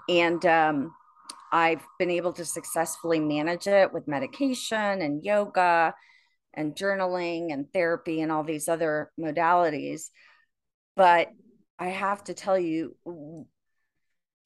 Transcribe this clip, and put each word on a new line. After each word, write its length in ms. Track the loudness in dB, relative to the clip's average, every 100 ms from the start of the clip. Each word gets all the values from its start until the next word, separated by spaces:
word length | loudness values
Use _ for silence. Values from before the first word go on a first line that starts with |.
| 0
and, 360 | 2 2 2 4
um, 480 | 4 4 0 -4 -10 _ _ -20 -20 -2
I've 340 | 2 2 0 -6 -4
been 140 | -2
able 220 | 0 -2
to 100 | -6
successfully 760 | -10 -10 -6 -4 -4 -4 -2 0
manage 460 | 0 -2 -2 -4 2
it 260 | 4 4
with 160 | 0 -4
medication 920 | -4 -4 -4 -2 -2 -4 -2 -2 -2
and 220 | -2 -4
yoga 680 | 0 0 2 2 4 4 2 0 _ _ _ _ _
and 220 | -6 -6 -4
journaling 760 | -2 0 -2 -2 -4 -4 -4
and 180 | -6 -4
therapy 500 | 0 0 0 -2 -4
and 100 | -2
all 120 | -2
these 240 | -2 -6 -2
other 440 | 0 0 -2 -4 -8
modalities. 920 | -6 0 2 4 2 0 -6 -10 -12 _ -20 _ _ _ _ _ _ 6
But 320 | 8 8 4 -6 _ _ _ -10
I 80 | -8
have 380 | -4 -4 -4 -8
to 80 |
tell 260 | -8 0 0
you, 380 | 2 -2 -6 -12 -16
w-, 400 | -14 -14 -16 -18 _ _ _ _ _ _ _ _ _